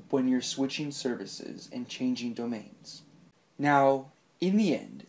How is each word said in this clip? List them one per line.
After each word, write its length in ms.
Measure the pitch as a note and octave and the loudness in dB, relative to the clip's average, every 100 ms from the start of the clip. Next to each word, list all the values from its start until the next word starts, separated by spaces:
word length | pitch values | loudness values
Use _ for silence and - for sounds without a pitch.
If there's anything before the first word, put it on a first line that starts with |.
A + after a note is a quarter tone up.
| - | -2
when 180 | C3 B2+ | 0 2
you're 140 | B2+ | 2
switching 480 | - - C3+ - D3 | 0 -2 -2 -2 -6
services 800 | C#3+ B2+ A#2 - - - - - | -4 -4 -4 -8 -10 -12 -14 -12
and 160 | B2 B2 | -10 -10
changing 460 | - B2+ A#2+ A#2+ | -4 -2 -2 -4
domains. 680 | A#2 A#2+ A2 - - - - - - _ _ _ - | -6 -6 -6 -10 -20 -20 -20 -20 -20 _ _ _ -2
Now, 480 | C#3+ C#3+ C3+ C3+ C3+ _ _ - | 4 6 6 4 -2 _ _ -2
in 200 | F3+ G#3 | 2 4
the 160 | G3+ | 4
end, 320 | B2+ G1+ C2+ | 0 -4 -16